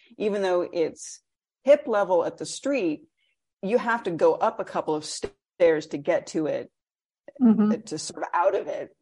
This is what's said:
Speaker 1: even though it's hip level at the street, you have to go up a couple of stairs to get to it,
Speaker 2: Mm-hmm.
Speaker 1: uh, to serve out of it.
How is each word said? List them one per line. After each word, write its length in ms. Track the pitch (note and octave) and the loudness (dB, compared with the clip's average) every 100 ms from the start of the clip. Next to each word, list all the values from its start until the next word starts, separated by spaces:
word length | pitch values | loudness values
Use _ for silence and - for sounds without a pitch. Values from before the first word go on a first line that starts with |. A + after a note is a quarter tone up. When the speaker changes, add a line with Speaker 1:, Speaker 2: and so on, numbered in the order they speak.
| _ - | _ -6
Speaker 1:
even 240 | G#3 G#3 | -4 -2
though 200 | F#3+ F3+ E3+ | 0 0 -2
it's 480 | F3 D#3 - - - _ _ _ _ | -2 -4 -6 -18 -20 _ _ _ _
hip 200 | C4 D4 C#4 | 4 4 4
level 360 | G#3 F#3 F3 D3+ | 0 2 2 0
at 120 | D#3+ | -4
the 80 | D#3+ | -10
street, 580 | - C4+ C#4 E3+ D3+ _ _ _ _ _ _ | -6 -2 0 -2 -4 _ _ _ _ _ _
you 160 | F#3+ A#3 | -2 0
have 260 | A#3 A#3 | 0 -4
to 80 | G3 | -4
go 220 | D#3+ E3+ - | 2 2 4
up 240 | G#3+ A3 | 0 -2
a 60 | F#3 | -6
couple 300 | F3+ D#3 D3+ | -6 -4 -4
of 100 | D3 | -6
stairs 800 | - - - _ - E3+ D#3 - | -10 -12 -12 _ 2 2 2 -2
to 100 | D3 | -6
get 280 | C#3+ D#3 - | -2 -2 -2
to 200 | F3 D3 | -4 -2
it, 240 | C3+ A#2+ _ _ _ _ _ - - | -4 -8 _ _ _ _ _ -16 2
Speaker 2:
Mm-hmm. 320 | A#3+ G#3 G#3 | 4 6 2
Speaker 1:
uh, 40 | - - | 0 -6
to 120 | D#3 | -10
serve 240 | - - - | -10 -10 -4
out 220 | E3+ D3 - | 0 0 0
of 120 | - | -4
it. 280 | B2+ C#3+ _ | -8 -12 _